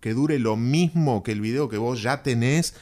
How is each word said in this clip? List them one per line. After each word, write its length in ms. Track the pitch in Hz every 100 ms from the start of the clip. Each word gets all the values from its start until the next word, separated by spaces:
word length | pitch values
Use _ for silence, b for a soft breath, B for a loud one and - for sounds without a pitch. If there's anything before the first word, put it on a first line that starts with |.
que 120 | 113
dure 260 | 117 151 143
lo 180 | 110 110
mismo 640 | 120 156 170 170 147 107
que 100 | 117
el 80 | 104
video 300 | 110 131 139
que 80 | 107
vos 240 | 117 123
ya 200 | 113 139
tenés, 520 | 135 117 123 156 165 B